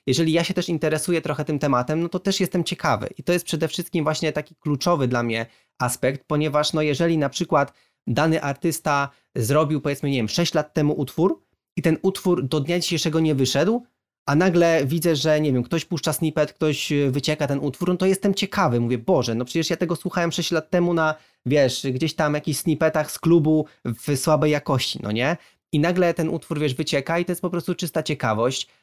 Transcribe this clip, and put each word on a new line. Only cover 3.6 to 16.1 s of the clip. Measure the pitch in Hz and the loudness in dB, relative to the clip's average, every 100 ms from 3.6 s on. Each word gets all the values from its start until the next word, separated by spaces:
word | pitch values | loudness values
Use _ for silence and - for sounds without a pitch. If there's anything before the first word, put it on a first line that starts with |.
| 160 | -2
wszystkim | - 170 170 | -4 -4 -2
właśnie | 151 156 156 | -2 0 -2
taki | 151 147 | -4 -8
kluczowy | - 151 143 - 170 127 | -8 -4 -2 2 2 2
dla | 120 | 0
mnie | 117 113 120 _ _ _ | 0 -2 -6 _ _ _
aspekt, | 123 - 131 139 - | -4 0 -2 -2 -2
ponieważ, | 151 151 147 151 | 0 2 0 0
no, | 160 | 0
jeżeli | 151 139 170 165 | 0 0 2 2
na | 139 | 0
przykład | - 160 151 139 _ _ _ - | -2 0 2 2 _ _ _ -4
dany | 120 160 160 | 0 2 2
artysta | 143 135 170 - 160 143 139 - _ - | -2 -2 -4 -2 0 0 -2 -8 _ -4
zrobił, | 113 147 151 151 | 2 2 2 0
powiedzmy, | 143 139 143 | -2 -2 -2
nie | 135 | 0
wiem, | 110 | 0
sześć | - 170 | 0 0
lat | 160 147 | 0 -2
temu | - 147 151 | 0 0 0
utwór | 135 - 185 320 _ _ _ - | -4 0 0 0 _ _ _ -2
i | |
ten | 165 160 | 0 2
utwór | 190 190 185 175 131 | 0 0 0 0 0
do | 156 | -2
dnia | 143 175 | -2 -2
dzisiejszego | - 165 165 160 | -2 -2 -2 0
nie | 160 | 2
wyszedł, | 139 131 139 175 240 - _ _ _ - | 2 2 2 2 0 -4 _ _ _ 0
a | |
nagle | 147 185 170 170 165 139 | 2 4 4 4 4 0
widzę, | 165 170 147 | 0 0 0
że, | 156 151 | 2 2
nie | 151 | 2
wiem, | 127 | 0
ktoś | 120 165 | 0 -4
puszcza | - 160 - | -4 -4 -2